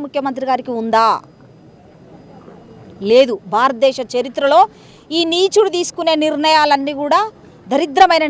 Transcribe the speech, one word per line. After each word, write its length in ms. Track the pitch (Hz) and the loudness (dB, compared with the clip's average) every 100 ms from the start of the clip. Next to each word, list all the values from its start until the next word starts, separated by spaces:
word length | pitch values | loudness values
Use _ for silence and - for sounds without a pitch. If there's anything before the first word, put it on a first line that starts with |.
| 285 | -8
ముఖ్యమంత్రి 420 | 285 269 262 262 | -6 -6 -6 -4
గారికి 200 | 254 262 233 | -4 -4 -6
ఉందా? 260 | 226 220 226 180 - _ - - - - - - - - - - - - - - - - 196 | 0 2 2 0 -6 _ -20 -20 -20 -20 -20 -20 -20 -20 -20 -20 -20 -20 -20 -20 -20 -10 2
లేదు. 240 | 240 262 220 185 208 | 4 4 0 -4 0
భారతదేశ 420 | 262 240 269 269 240 247 | 0 0 -2 -2 -6 -6
చరిత్రలో 480 | 254 240 277 311 415 - - - - 320 | -6 -4 2 4 2 -2 -20 -20 -6 -4
ఈ 40 | 339 339 | -2 0
నీచుడు 340 | 381 415 392 349 | 0 2 0 -2
తీసుకునే 360 | 349 - 330 311 311 | -6 -4 -2 0 0
నిర్ణయాలన్నీ 720 | 294 311 311 302 277 277 277 | 0 0 2 2 0 -2 -6
కూడా 180 | 294 330 427 - - - - | -2 0 -2 -8 -20 -20 -4
దరిద్రమైన 540 | 269 320 277 370 330 | -2 0 2 4 4